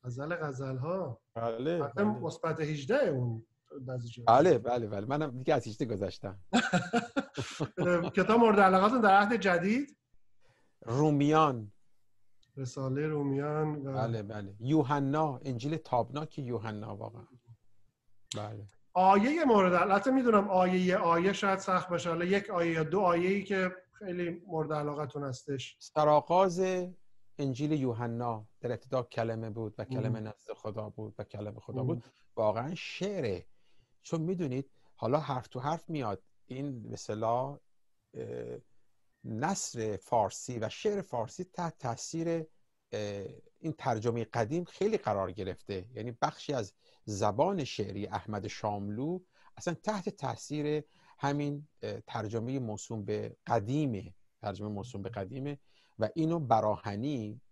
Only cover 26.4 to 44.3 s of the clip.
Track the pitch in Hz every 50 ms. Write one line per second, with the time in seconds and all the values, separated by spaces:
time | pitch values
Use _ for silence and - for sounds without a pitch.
26.4 | 196 190 170 175 190 185 185 185 180 180 180 - - - - - - - - -
27.4 | 147 135 131 117 147 151 156 151 135 131 117 110 120 117 117 117 123 120 113 110
28.4 | 107 - _ _ - 120 110 - - - - 127 123 - - - 113 113 113 110
29.4 | 113 113 104 117 113 107 107 - 110 - 131 131 107 110 110 110 107 110 107 _
30.4 | _ - 110 - - 107 104 110 107 107 104 - 107 107 104 - 107 _ - 104
31.4 | 104 104 107 113 - - 127 127 127 127 120 120 - - _ _ _ _ _ -
32.4 | 110 107 107 110 120 143 180 - - - - - 175 196 208 190 143 113 95 87
33.4 | - - - _ _ _ - - - _ _ _ _ - - 165 156 165 190 175
34.4 | 175 139 123 131 139 - _ _ _ - - - - 113 131 151 151 135 139 127
35.4 | - - - 127 127 143 160 170 - - 165 151 131 110 101 92 _ _ _ _
36.4 | _ _ 123 131 139 147 135 120 107 113 113 - - - 110 107 110 110 117 123
37.4 | 131 139 143 - _ _ _ _ _ _ _ _ _ _ _ 73 64 55 62 62
38.4 | 60 60 62 60 60 _ _ - _ _ _ _ _ _ _ _ _ 127 113 110
39.4 | 131 165 196 190 - - - 123 110 110 104 95 - - - 117 104 95 - -
40.4 | - - 127 117 107 110 - - - 214 208 196 185 - - 123 107 - - -
41.4 | 180 - _ - 175 165 - _ - 123 117 - - - - 165 165 170 165 165
42.4 | 160 160 _ _ _ _ _ _ _ _ - 107 107 104 101 101 95 - - -
43.4 | - - _ _ - 165 147 - - 135 117 110 104 120 113 120 113 -